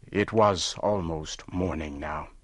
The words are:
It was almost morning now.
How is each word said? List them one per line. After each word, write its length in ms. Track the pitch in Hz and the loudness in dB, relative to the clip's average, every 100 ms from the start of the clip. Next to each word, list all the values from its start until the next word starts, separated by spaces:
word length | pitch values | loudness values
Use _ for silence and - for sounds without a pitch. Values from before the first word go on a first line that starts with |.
| - | -4
It 200 | - 101 | 0 2
was 420 | 110 104 95 - - | 6 6 6 0 -2
almost 680 | - 104 85 80 76 - - | 0 0 0 -4 -6 -10 -8
morning 480 | 90 92 78 78 71 | -2 -2 -2 -6 -8
now. 300 | 73 78 78 - | -8 -8 -10 -16